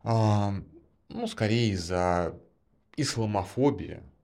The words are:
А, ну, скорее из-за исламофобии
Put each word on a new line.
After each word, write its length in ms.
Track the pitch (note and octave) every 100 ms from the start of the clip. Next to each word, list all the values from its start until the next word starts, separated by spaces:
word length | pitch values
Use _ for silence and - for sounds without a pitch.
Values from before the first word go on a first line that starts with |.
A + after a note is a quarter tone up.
А, 500 | A2 A2+ A2 G#2 G2+ G2 - - _ _ _
ну, 200 | A3 A#3
скорее 420 | - G#2+ A#2 A#2
из-за 680 | F#2 E2+ F2+ F2+ F2 E2 - _ _ _ _ _ -
исламофобии 1040 | C#3 A#2 A2 G#2 F#2 - C#3+ - - F2 - _